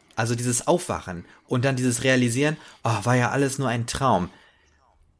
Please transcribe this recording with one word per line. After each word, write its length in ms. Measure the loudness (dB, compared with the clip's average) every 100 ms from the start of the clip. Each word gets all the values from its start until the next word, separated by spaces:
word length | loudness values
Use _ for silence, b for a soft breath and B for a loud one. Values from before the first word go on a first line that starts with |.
| _ -6
Also 200 | -2 -2
dieses 320 | 0 -2 2
Aufwachen 580 | 0 0 -6 -6 -12 -12 b -4
und 180 | 0 0
dann 120 | 0
dieses 260 | 0 0
Realisieren, 540 | 2 2 2 2 0 -2 B B
oh, 100 | -2 -2
war 120 | 2 2
ja 160 | 2
alles 260 | 2 0 0
nur 120 | -2
ein 180 | -2 -4
Traum. 420 | -2 2 2 0 b b b b b b b _ _